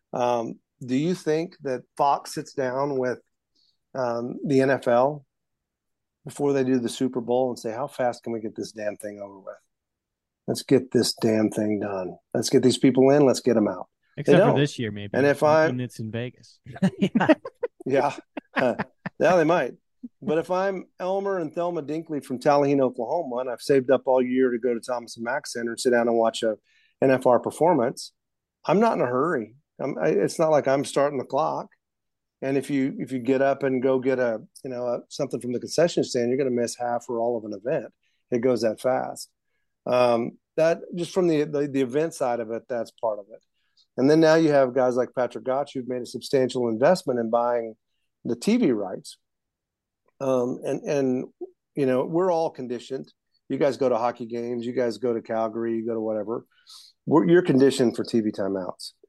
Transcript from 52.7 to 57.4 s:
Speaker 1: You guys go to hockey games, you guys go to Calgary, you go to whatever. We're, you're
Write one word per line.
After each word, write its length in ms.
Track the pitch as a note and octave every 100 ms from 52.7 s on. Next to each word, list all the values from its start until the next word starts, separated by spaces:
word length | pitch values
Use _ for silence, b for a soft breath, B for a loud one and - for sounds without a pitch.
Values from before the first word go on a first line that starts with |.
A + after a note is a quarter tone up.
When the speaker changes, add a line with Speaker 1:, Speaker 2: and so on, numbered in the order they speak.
| A#2+ - C3+ - _ _ _ _
Speaker 1:
You 80 | C3+
guys 200 | D3 A#2+
go 120 | C3
to 80 | A#2
hockey 300 | A#2+ A#2 A#2
games, 380 | A#2 A#2 B2 A#2
you 80 |
guys 260 | B2+ A#2+ G#2
go 140 | B2
to 80 | A2+
Calgary, 520 | A2 A2+ A2+ A2+ A#2 A2+
you 100 | A2+
go 100 | A2+
to 40 |
whatever. 460 | A2 A2 G#2 B2 - B B B B B -
We're, 200 | C#3+ F3
you're 140 | F3